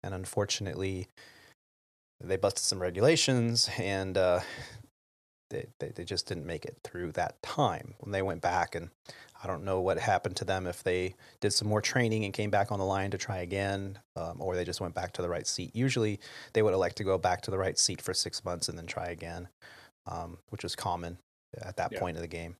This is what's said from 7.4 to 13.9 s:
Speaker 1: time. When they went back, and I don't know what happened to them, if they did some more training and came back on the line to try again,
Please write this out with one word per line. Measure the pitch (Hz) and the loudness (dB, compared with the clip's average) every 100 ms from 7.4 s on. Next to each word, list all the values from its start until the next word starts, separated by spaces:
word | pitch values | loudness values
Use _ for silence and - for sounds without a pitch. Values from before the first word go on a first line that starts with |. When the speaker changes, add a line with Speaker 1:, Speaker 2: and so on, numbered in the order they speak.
Speaker 1:
time. | - - 135 85 - - | -8 2 2 2 -8 -14
When | - | -4
they | 98 | 0
went | 95 85 | 0 0
back, | 87 90 85 | 0 2 0
and | 85 85 _ - - - - | -2 -8 _ -20 -20 -20 -12
I | - | -6
don't | 87 98 | -4 0
know | 95 | 2
what | 92 85 | 4 2
happened | 110 95 - 90 | 4 2 2 -4
to | 92 | -2
them, | 92 90 | 0 0
if | 87 | -2
they | - 90 92 - - - | 0 2 0 -6 -20 -2
did | 104 | 0
some | - 104 | 0 2
more | 107 | 2
training | - 131 117 110 | 4 4 4 2
and | 104 | 0
came | 95 104 | 0 2
back | 101 101 | 4 4
on | 104 | 2
the | 95 | 2
line | 98 98 | 2 0
to | 98 | -2
try | - 95 | -4 -4
again, | 90 98 98 98 98 | -2 0 0 0 -4